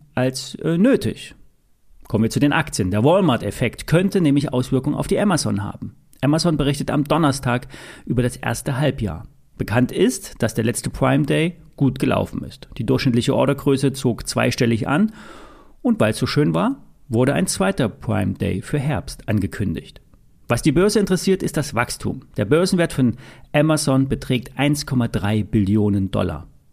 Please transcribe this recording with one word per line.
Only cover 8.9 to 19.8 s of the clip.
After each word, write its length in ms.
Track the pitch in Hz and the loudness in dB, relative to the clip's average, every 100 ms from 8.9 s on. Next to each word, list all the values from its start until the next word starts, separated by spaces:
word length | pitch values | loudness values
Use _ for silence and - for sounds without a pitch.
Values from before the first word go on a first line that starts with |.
| 139 101 82 - - _ - | 0 -4 -6 -12 -20 _ -8
Bekannt 360 | - 117 127 | -2 0 0
ist, 420 | - 226 - - - | 2 0 0 -10 -4
dass 140 | 113 | -2
der 120 | - 110 | 0 -2
letzte 240 | - 123 | -2 -6
Prime 360 | - 131 139 151 | -2 2 2 2
Day 300 | 151 170 - - - | 0 0 -4 -18 -2
gut 200 | 135 131 | 0 0
gelaufen 460 | - - 98 - | 0 0 -2 -6
ist. 240 | - - - - | -12 -16 -14 -6
Die 80 | 117 | 0
durchschnittliche 500 | 127 131 120 123 127 | 2 2 2 2 2
Ordergröße 580 | 131 135 143 139 139 | 0 0 0 2 0
zog 340 | 135 127 110 - | 0 -2 -2 -4
zweistellig 600 | 113 123 - 117 110 - | -2 0 2 0 0 0
an 260 | 147 214 - - - - - - - | 0 0 -2 -18 -20 -20 -20 -20 -4
und 180 | 247 220 | -2 2
weil 120 | 110 | 0
es 80 | 110 | 0
so 80 | 123 | 0
schön 260 | 147 156 | 2 2
war, 300 | 160 220 277 - _ - | 2 0 -2 -10 _ -2
wurde 240 | 113 127 | 2 2
ein 140 | 151 190 | 2 -2
zweiter 420 | - 196 196 113 | 0 -2 0 -2
Prime 440 | - - 101 98 | -2 -4 -2 -2
Day 280 | 95 95 95 | -2 -2 -4
für 160 | - 147 | -4 -2
Herbst 500 | 139 104 - - - | -2 -4 -6 -10 -4
angekündigt. 720 | 104 92 - 98 80 | -2 -2 -4 -4 -4